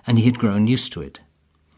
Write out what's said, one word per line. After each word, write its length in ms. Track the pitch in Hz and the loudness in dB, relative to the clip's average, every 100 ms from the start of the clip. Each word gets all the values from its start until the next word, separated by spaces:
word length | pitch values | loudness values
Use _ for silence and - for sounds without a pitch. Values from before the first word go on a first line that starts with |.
| - | 0
and 100 | 117 | 2
he 60 | |
had 160 | 120 120 | 2 2
grown 280 | 110 101 110 | 0 0 0
used 260 | 123 - | 0 -4
to 80 | 87 | -12
it. 180 | 69 - _ _ _ _ _ | -14 -16 _ _ _ _ _